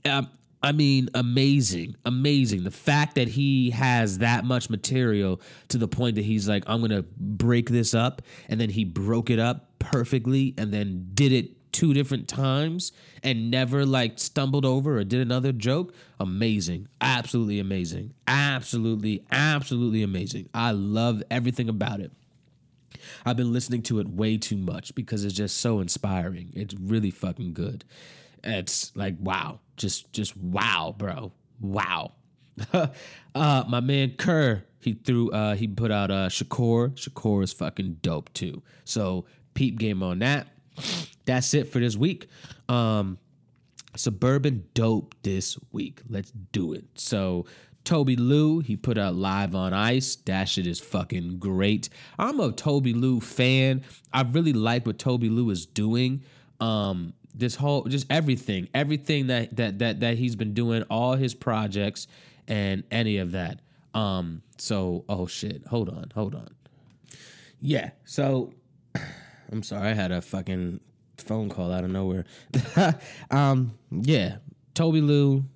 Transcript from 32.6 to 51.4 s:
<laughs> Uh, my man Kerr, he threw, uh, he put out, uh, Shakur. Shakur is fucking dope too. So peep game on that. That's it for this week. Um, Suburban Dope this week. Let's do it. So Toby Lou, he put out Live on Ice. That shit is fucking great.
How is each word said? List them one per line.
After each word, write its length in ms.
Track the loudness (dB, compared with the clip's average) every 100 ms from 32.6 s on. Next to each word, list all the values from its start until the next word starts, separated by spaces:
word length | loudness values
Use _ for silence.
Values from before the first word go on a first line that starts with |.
| -2
<laughs> 180 | 0 0 -4 -20 -20 -10
Uh, 280 | 0 4 4 2
my 100 | -2
man 360 | 2 2 0 -2
Kerr, 460 | 0 4 4 2 -4 _
he 140 | -4
threw, 360 | -4 0 2 2
uh, 240 | 0 0
he 140 | 0 -2
put 240 | 0 0
out, 180 | 2 2
uh, 180 | 0 0
Shakur. 640 | -2 -4 0 4 4 2 -2
Shakur 480 | -12 -4 2 2
is 80 | 0
fucking 460 | -2 -6 -4 -6 -2
dope 300 | -2 -4 -6
too. 320 | -8 -8 -10 _ -20
So 420 | -6 -2 0 -2 -6 _ _
peep 240 | 0 0 0
game 240 | -2 -2
on 160 | -2 0
that. 280 | 0 0 -4 _ _ -10 -6 -6 -8 -8
That's 300 | 0 0 4
it 140 | 2 2
for 100 | 0
this 180 | 0 2
week. 300 | 0 0 -12 -20 -20 -14 -2
Um, 500 | 2 2 2 -2 -6 _ _ _ _ _ -18 -14
Suburban 680 | -4 -4 2 2 4 2 -2 -2
Dope 400 | 2 2 2 -2 -8
this 340 | -4 -2 -4 -8 -10
week. 300 | -8 -8 -10 -8
Let's 240 | -8 -8
do 400 | -14 -6 -4 -4
it. 140 | -6 -12 -8
So 500 | -2 0 0 -2 -4 -14 -20 -12
Toby 320 | 0 2 4 2
Lou, 420 | 4 4 4 2
he 180 | -2 -2
put 220 | 0 0
out 160 | 0
Live 400 | 0 0 0 0
on 180 | 0 0
Ice. 440 | 2 2 2 0 -6
That 320 | -2 -2 0
shit 180 | -2 -2
is 140 | -4
fucking 580 | -4 -4 -2 -4 -4
great. 520 | -4